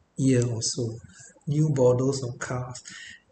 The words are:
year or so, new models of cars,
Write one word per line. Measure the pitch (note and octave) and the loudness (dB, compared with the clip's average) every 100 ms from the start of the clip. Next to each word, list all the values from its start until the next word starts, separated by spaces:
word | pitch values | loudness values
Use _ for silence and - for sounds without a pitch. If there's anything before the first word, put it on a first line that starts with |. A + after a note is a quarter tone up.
| _ - | _ 0
year | C3+ B2+ A#2+ | 2 4 2
or | A2 | -2
so, | - - A#2 A#2 - - - - - | -4 -4 -6 -8 -14 -20 -20 -12 -4
new | D3 D#3 | 0 2
models | C3 B2 B2 C3 C3 | 4 4 4 2 -2
of | A#2+ - | -6 -8
cars, | - B2+ B2+ - - - - - _ | -6 -6 -8 -12 -16 -18 -18 -20 _